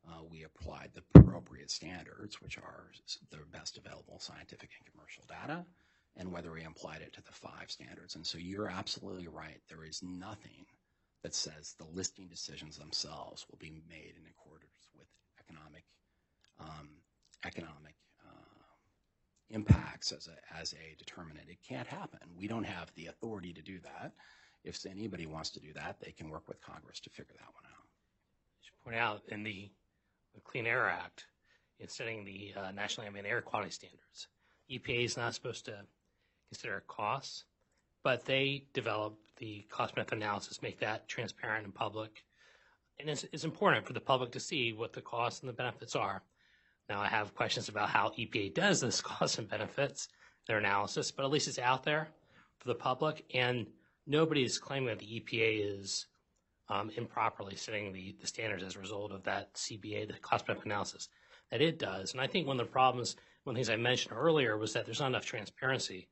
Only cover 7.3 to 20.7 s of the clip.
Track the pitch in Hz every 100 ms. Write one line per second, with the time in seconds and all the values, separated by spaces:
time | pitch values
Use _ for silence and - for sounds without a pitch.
7.3 | - - - 92 - - 87 85 78 85
8.3 | 82 87 98 101 92 - - 95 92 87
9.3 | 80 78 - _ 80 80 - 92 90 98
10.3 | 107 - - - _ _ _ _ _ 82
11.3 | - - 78 76 - 78 87 92 - 90
12.3 | 82 - 76 78 76 76 73 80 76 -
13.3 | - - - 82 80 82 82 73 78 80
14.3 | _ 76 78 - _ - - - _ _
15.3 | _ - 80 76 78 _ _ _ _ _
16.3 | _ _ - 78 78 73 76 _ _ _
17.3 | - 87 85 80 73 76 _ _ _ -
18.3 | - - - - _ _ _ _ _ _
19.3 | _ _ 110 - - 80 - - - -
20.3 | 71 - 85 78